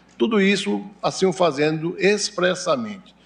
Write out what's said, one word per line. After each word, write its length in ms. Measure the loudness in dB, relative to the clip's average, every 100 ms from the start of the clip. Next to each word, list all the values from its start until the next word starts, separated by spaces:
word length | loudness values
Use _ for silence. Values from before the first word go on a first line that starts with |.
| _ -2
Tudo 220 | 2 4
isso, 420 | 4 2 -2 -6 -8 -6
assim 240 | -4 0 0
o 80 |
fazendo 640 | 2 0 2 0 0 -4 0
expressamente. 1120 | 0 2 -2 -2 -2 0 -2 -2 -2 -10 -18 _